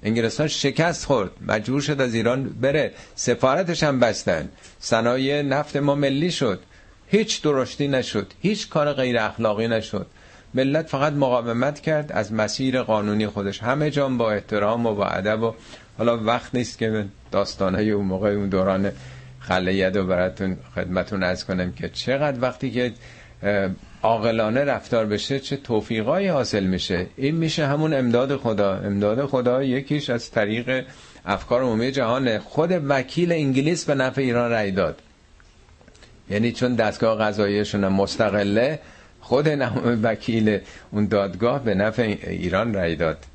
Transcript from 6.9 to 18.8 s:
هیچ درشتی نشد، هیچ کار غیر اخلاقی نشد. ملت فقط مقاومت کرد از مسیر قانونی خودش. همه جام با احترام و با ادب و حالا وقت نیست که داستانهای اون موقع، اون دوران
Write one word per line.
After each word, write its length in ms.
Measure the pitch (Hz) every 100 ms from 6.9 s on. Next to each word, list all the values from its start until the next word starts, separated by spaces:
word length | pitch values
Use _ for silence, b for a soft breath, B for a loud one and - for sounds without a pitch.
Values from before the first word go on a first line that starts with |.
| b -
هیچ 340 | 202 214 -
درشتی 460 | 156 139 127 - 143
نشد، 440 | 135 120 107 98 -
هیچ 280 | 180 208 -
کار 240 | 165 147
غیر 260 | 135 127 117
اخلاقی 500 | 107 - 113 104 113
نشد. 380 | 113 107 104 95 B B B B
ملت 320 | 127 131 151 156
فقط 260 | 139 147
مقاومت 680 | 143 139 123 117 117 131 147
کرد 320 | - 156 147
از 200 | - 104
مسیر 500 | 110 107 - 131 127
قانونی 440 | 113 110 104 104 107
خودش. 360 | 98 101 98
همه 280 | 113 139 151
جام 280 | 143 139 127
با 140 | 113
احترام 540 | 107 92 107 104 117 117
و 80 |
با 120 | 104 95
ادب 360 | 82 98 107
و 120 | 113 113 B B B -
حالا 260 | 117 117
وقت 300 | 110 120 -
نیست 240 | 123 117 -
که 260 | 113 107 101 - -
داستانهای 580 | 92 101 - 95 95 107
اون 160 | 104 98
موقع، 240 | 92 104
اون 180 | 104 101
دوران 440 | 92 95 95